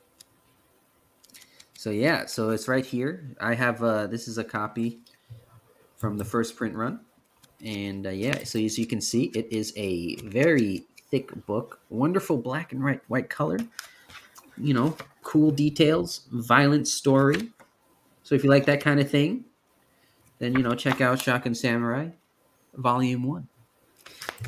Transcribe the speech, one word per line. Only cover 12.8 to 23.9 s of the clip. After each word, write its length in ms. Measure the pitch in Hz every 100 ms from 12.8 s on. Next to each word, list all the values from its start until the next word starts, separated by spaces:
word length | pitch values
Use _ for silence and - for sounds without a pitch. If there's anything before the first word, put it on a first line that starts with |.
white, 180 | 139 131 -
white 220 | 127 -
color, 280 | - 98 - - - - - - - - - - -
you 160 | 143
know, 220 | 127 143 156 - _
cool 280 | - 156 156
details, 680 | 143 147 147 151 165 170 - -
violent 560 | 120 117 123 143 147 -
story. 600 | - 143 135 139 165 233 _ - _ _ _ _ _
So 120 | - 139
if 80 |
you 60 | 139
like 160 | 139 139
that 160 | 143
kind 180 | 151 143
of 100 | 139
thing, 360 | 143 151 247 - _ _ _ _ _ _ _ _ _
then, 140 | 123
you 100 | 131
know, 120 | 120 120
check 260 | 139 123
out 200 | 127 131
Shotgun 340 | - 123 127 117
Samurai 540 | 127 117 120 127 165 - _ _ _ _ _ -
Volume 480 | 123 123 127 123
one. 240 | 127 165 139 _ _ _ _